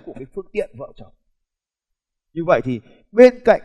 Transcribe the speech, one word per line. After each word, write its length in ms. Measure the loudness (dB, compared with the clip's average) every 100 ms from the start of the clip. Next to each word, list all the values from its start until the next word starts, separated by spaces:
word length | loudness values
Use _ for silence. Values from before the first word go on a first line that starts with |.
| -16
của 80 | -20
cái 100 | -18 -16
phương 120 | -14
tiện 240 | -12 -12 -14
vợ 120 | -20 -20
chồng. 180 | -20 _ _ _ _ _ _ _ _ _ _ _ _
Như 80 | -8 -2
vậy 140 | -2
thì 180 | -2 -8 -12 _ _
bên 300 | 4 4 4 0
cạnh 160 | 0